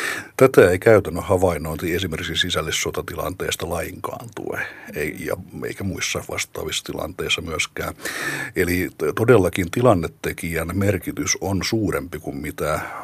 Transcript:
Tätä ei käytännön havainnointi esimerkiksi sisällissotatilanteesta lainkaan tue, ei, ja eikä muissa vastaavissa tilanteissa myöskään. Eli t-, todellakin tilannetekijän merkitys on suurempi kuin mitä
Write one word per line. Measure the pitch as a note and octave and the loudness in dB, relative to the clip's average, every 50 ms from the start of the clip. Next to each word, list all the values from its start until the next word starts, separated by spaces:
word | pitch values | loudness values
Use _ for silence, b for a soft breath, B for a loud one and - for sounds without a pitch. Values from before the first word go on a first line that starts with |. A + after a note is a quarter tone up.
| B B B B B B B | B B B B B B B
Tätä | - C3 C3 C3 D3 A2+ F2+ | 6 6 8 8 8 6 6
ei | F2+ F#2 | 6 4
käytännön | - A#2 A2+ G2 - - D#2 E2+ D#2+ | 6 8 8 8 6 4 -2 -6 0
havainnointi | - G2 F#2 F#2 F#2 E2+ D2+ D2 D#2 D#2+ - F#2+ F2 E2+ | 0 2 4 4 2 2 0 -2 -4 -4 -4 -2 -2 0
esimerkiksi | E2+ - - D#2 E2 F2 E2+ E2 | 0 -2 -2 -4 -4 -6 -4 -2
sisällissotatilanteesta | E2 - F2+ E2 E2 D#2 E2 E2 - - E2+ - D#2 D2+ - - D#2+ D#2 D#2 - - D#2+ D#2 D#2 - E2+ E2 | 0 0 0 0 -2 -2 -2 -2 -2 -2 -2 -2 -4 -6 -6 -6 -4 -4 -4 -4 -4 -4 -4 -4 -4 -4 -4
lainkaan | E2+ E2 E2 E2+ F#2 E2+ E2 - - - - - - | -4 -4 -4 -6 -8 -8 -8 -8 -8 -10 -12 -12 -12
tue, | - - - - B B B B B B B - | -10 -8 -6 -6 B B B B B B B -6
ei, | D2+ D2 D#2 - - | -4 -4 -4 -4 -6
ja | D#2+ - - - F2+ - - G2 - | -4 -4 -4 -4 -6 -10 -10 -8 -8
eikä | A#1 - - G2+ | -8 -6 -4 -4
muissa | F#2+ E2+ D#2 - - - F2+ - - | -4 -4 -2 -4 -4 -4 -4 -6 -6
vastaavissa | D#2+ - - - - E2+ E2+ D#2 - - - | -6 -6 -6 -6 -6 -6 -6 -4 -4 -4 -6
tilanteissa | - D#2 D#2 D#2+ D#2+ - - E2 D2+ - - E2+ | -6 -6 -6 -6 -6 -6 -6 -4 -2 -2 -2 -2
myöskään. | E2+ D#2+ D#2 - - - - D2+ D2+ - B B B B B B B B B B B B | -4 -4 -4 -4 -4 -4 -6 -6 -6 -6 B B B B B B B B B B B B
Eli | - F2+ E2+ F2+ F2+ F2+ - - - | 0 0 2 2 0 0 -2 -2 -2
t-, | D#2+ D2+ - | -2 0 0
todellakin | G#2+ A2 A2+ B2+ G#2+ F2+ F2 - - F#2 E2 | 4 6 8 8 8 8 4 2 0 -2 -2
tilannetekijän | - A#2+ B2 B2+ G#2+ F2 E2 E2 - - - D#2+ D#2 - - E2+ E2 D#2+ D#2+ E2+ F#2 | 0 4 6 6 6 6 2 -2 -6 -6 -6 -6 -6 -4 -4 -4 -2 -2 -2 -2 0
merkitys | F#2+ G2 G2+ G2 F2+ - - - - - - - - | 0 2 2 2 0 -2 -4 -4 -4 -2 -2 -2 -2
on | - F#2+ G2 F#2 E2+ | -2 -2 -2 0 0
suurempi | - - A2+ G#2 F2+ D2+ D2+ C2+ F2 - D2+ | 0 0 0 2 0 0 -2 -4 -6 -8 -8
kuin | - D#2 C#2 | -8 -8 -8
mitä | C#2 C#2 D2+ D2 - E2+ D2+ D#2 D2+ B B B B | -6 -6 -8 -6 -4 -2 0 0 -2 B B B B